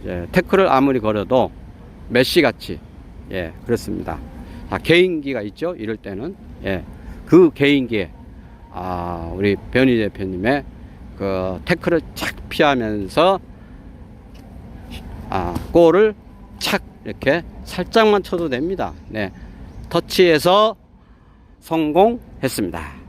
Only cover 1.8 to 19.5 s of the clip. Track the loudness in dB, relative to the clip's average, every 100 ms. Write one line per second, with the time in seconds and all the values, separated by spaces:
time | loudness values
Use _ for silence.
1.8 | -20 -20 -2 0 2 4 2 0 -10 -12
2.8 | -14 -20 -20 -20 -8 -6 -6 -10 -4 -4
3.8 | -4 -8 -8 -10 -12 -16 -16 -16 -8 -6
4.8 | 2 4 4 0 -4 -6 -6 -6 -8 -6
5.8 | -6 -6 -8 -10 -10 -12 -18 -10 -6 -6
6.8 | -6 -16 -16 -16 4 6 6 4 2 2
7.8 | 0 -2 -4 -10 -20 -20 -20 -20 -16 -10
8.8 | -6 -4 -4 -6 -8 -2 0 0 0 2
9.8 | 4 4 0 -4 -8 -2 0 -2 -4 -18
10.8 | -20 -18 -18 -6 -4 -2 -4 -6 -4 -2
11.8 | 0 -2 -2 -8 -8 -10 -12 2 2 2
12.8 | 0 -4 -2 2 2 2 -6 -20 -20 -20
13.8 | -20 -20 -20 -20 -20 -20 -20 -18 -18 -18
14.8 | -14 -14 -14 -14 -6 -4 -4 -6 0 6
15.8 | 6 6 2 0 -18 -20 -20 -8 -4 -4
16.8 | -6 -16 -14 -2 0 0 -2 -16 -12 -8
17.8 | 0 4 4 4 0 -4 -2 -2 -4 -4
18.8 | -6 -8 -10 -6 -6 -8 -18